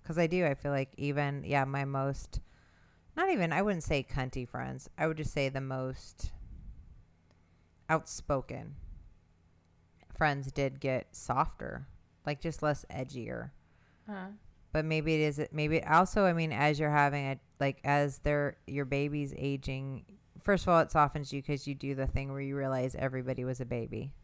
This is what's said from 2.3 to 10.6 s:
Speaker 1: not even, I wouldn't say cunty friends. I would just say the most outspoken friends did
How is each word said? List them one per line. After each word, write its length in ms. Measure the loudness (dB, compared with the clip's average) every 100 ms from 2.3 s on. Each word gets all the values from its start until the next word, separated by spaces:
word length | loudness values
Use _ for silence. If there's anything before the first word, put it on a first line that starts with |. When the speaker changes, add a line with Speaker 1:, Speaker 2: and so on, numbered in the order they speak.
| -8 -8 -20 -20 -20 -20 _ -10 -2
Speaker 1:
not 140 | 2
even, 220 | 2 2
I 100 | 2
wouldn't 220 | 2 0
say 180 | 0 0
cunty 440 | 0 -4 -2 -4 -6
friends. 400 | -6 -6 -8 -12 -2
I 80 | -2
would 100 | -2
just 160 | -4
say 160 | 0 0
the 120 | -2
most 720 | -4 -4 -4 -6 -14 -8 -8 -8 -14 -14 -14 -16 -18 -20 -20 _ _ _ _ _ _ _ 0
outspoken 880 | 0 0 -10 -2 -2 -2 -10 -10 -12 -14 -14 -18 -20 _ _ _ _ _ _ _ _ -14
friends 380 | 0 2 2 -4
did 280 | 0